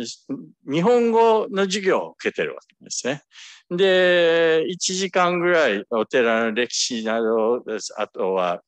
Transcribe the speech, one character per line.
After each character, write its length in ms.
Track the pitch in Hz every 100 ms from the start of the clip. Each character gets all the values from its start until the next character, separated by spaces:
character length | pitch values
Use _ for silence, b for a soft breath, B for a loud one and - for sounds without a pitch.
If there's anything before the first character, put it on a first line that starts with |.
| 117 - _ 139 160 _
日 180 | - 147
本 280 | 180 247 233
語 380 | 226 226 220 202
の 140 | 196
授 220 | 196 196 190
業 120 | 131
を 100 | 82
受 160 | - 107
け 40 |
て 80 | -
る 100 | 78
わ 60 | - _
け 80 | _
で 100 | -
す 160 | - 120
ね。 160 | 147 _ B B B _
で、 880 | 175 196 185 180 180 170 165 165 160 160
一 260 | 180 - 185
時 140 | 190
間 300 | 190 175 175
ぐ 60 | 175
ら 240 | 170 139
い 140 | 101 98
お 160 | 117
寺 400 | - 139 117 113
の 80 | 113
歴 240 | 107 120 -
史 280 | - 120
な 180 | 110 113
ど 400 | 113 113 110 120
で 180 | - 107
す、 140 | - -
あ 80 | 104
と 280 | - 95
は 280 | 95 90 87